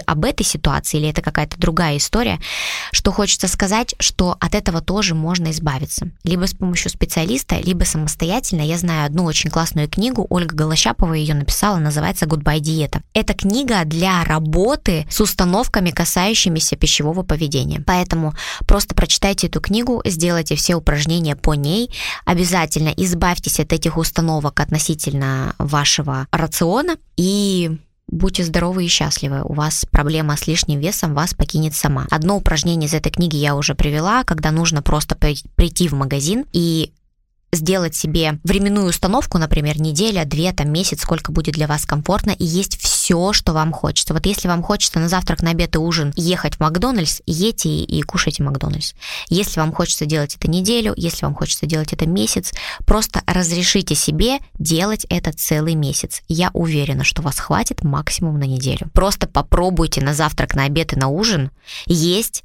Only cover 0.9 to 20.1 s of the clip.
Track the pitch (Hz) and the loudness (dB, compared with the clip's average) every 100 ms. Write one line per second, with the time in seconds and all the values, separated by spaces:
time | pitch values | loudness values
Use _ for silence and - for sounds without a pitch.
0.9 | 151 151 151 - - 151 170 170 165 165 | -2 0 -2 -2 -2 -4 -2 0 2 0
1.9 | 143 - 214 240 160 - - - - - | 0 0 0 0 -2 -6 -8 -6 -8 -2
2.9 | - - 190 202 - 190 - 196 214 - | 0 2 2 0 0 0 0 0 0 -2
3.9 | - - - 180 - 170 208 208 165 156 | -2 -2 2 0 2 0 0 0 -2 0
4.9 | 196 185 160 156 180 160 156 160 135 - | 0 0 0 0 0 -2 -2 -2 -2 -4
5.9 | - - - - 180 185 - 185 175 175 | -6 -6 -6 -2 0 0 0 -2 -2 -2
6.9 | - 180 - 160 262 - - - 175 - | -2 0 2 0 -2 -2 -2 0 0 0
7.9 | 156 151 - 165 214 - 170 151 170 175 | 0 -2 -2 -2 -2 -2 0 0 0 0
8.9 | 160 147 156 175 151 156 165 165 160 143 | 0 0 0 0 0 0 0 0 0 -2
9.9 | - 233 247 - 180 165 151 156 156 - | 0 0 -2 0 0 0 0 0 2 0
10.9 | - 175 160 151 147 143 - 208 185 151 | 2 2 2 0 0 0 0 0 2 0
11.9 | 151 160 - 156 156 143 151 151 160 143 | 0 -2 -2 0 2 2 0 0 0 0
12.9 | - - 214 214 - 190 226 269 214 156 | -4 -2 -2 0 0 2 2 2 0 2
13.9 | 160 190 180 165 156 156 160 214 302 - | 0 2 2 2 0 2 2 2 2 0
14.9 | 160 151 - 208 - 180 185 262 214 180 | 0 -2 0 2 4 2 2 2 2 2
15.9 | - 170 - 190 226 185 160 - 147 151 | 0 0 2 2 2 2 2 0 2 2
16.9 | - 151 180 185 156 156 143 143 147 143 | 2 0 -2 -2 -2 0 -2 -2 -2 0
17.9 | 180 175 165 156 - - - - 202 - | 2 2 0 -2 -4 -10 -4 4 4 4
18.9 | - - - 196 196 170 156 - 208 247 | 2 2 2 2 2 0 -2 0 0 0
19.9 | 233 - | -2 -2